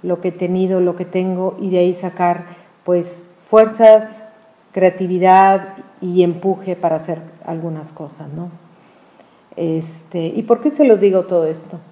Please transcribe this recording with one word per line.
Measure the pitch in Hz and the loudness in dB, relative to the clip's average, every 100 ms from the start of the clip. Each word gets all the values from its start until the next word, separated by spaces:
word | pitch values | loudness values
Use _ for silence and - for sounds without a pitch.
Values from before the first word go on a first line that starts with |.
lo | 180 175 | -6 -4
que | 180 | -6
he | |
tenido, | 170 175 180 185 185 | -6 -4 -2 0 0
lo | 180 175 | 0 -2
que | 175 | -6
tengo, | 185 185 185 185 185 | -4 -4 -4 -4 -6
y | 196 | -2
de | 180 | 0
ahí | 180 | 2
sacar, | 180 180 170 175 170 165 - _ _ | 0 -8 -2 -2 -2 -8 -20 _ _
pues, | - 180 165 - - _ | -2 -2 -2 -12 -18 _
fuerzas, | - 220 220 220 220 220 214 - - _ _ _ _ | 2 4 4 6 8 8 4 -12 -16 _ _ _ _
creatividad | 196 185 180 185 180 185 190 196 196 185 - - _ | 0 0 0 -4 2 6 6 6 2 -2 -18 -20 _
y | 185 180 | -2 2
empuje | 175 170 196 190 190 175 | 2 0 -4 -4 -6 -4
para | 170 160 | -2 -2
hacer | 170 160 - - - | -4 -10 -12 -18 -12
algunas | 165 165 156 156 | -8 -8 -10 -14
cosas, | - 147 - 151 | -16 -16 -16 -14
¿no? | 151 175 170 _ _ _ _ _ _ _ _ _ - | -12 -14 -16 _ _ _ _ _ _ _ _ _ -8
Este, | 165 160 160 - - 175 160 | -4 -4 -4 -8 -8 -8 -6
¿y | - | -6
por | 226 240 | -2 -2
qué | 294 | -2
se | 294 277 | -2 2
los | 208 | 2
digo | 202 185 | 2 0
todo | 175 175 160 | 0 -2 -2
esto? | 160 - 175 - | -6 -14 -20 -20